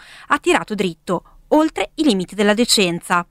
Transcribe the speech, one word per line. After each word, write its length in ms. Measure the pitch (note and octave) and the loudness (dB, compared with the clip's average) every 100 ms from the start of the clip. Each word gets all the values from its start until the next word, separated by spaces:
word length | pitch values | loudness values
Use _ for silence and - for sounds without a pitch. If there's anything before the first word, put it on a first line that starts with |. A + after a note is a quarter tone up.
| - - - | -8 -16 -4
ha 120 | - | -2
tirato 340 | F4 C4 E3 G#3 | 0 0 -2 -4
dritto, 640 | F#3+ E3 - F3 - - - | -4 -6 -6 -6 -6 -16 0
oltre 420 | D4+ D#4+ - G4 - | 2 2 -2 -8 -2
i 100 | D4+ | 0
limiti 280 | G3 F3 | 0 -4
della 200 | G3 G#3 | 0 0
decenza. 680 | G#3+ A#3+ - F3+ E3+ - F3+ F3 | 2 0 2 0 -2 -2 -2 -2